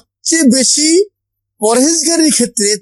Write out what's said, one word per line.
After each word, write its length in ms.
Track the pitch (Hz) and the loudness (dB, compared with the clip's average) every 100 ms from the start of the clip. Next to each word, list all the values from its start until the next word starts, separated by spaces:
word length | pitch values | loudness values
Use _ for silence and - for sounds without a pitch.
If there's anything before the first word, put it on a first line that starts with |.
| _ _ - | _ _ -4
চেয়ে 180 | 330 285 262 | 0 2 2
বেশি 320 | 240 - 311 339 415 _ _ _ _ - | 0 0 0 0 0 _ _ _ _ -4
পরহেজগারির 760 | 214 233 285 330 294 330 311 - | 0 2 0 0 -2 0 0 0
ক্ষেত্রে, 320 | 240 240 202 208 | -4 -2 -4 -4